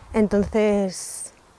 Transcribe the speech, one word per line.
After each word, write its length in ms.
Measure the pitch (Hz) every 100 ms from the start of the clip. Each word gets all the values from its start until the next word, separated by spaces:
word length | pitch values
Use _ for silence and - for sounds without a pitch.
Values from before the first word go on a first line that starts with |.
| -
Entonces, 1160 | 220 208 208 196 220 214 202 190 170 - - - - _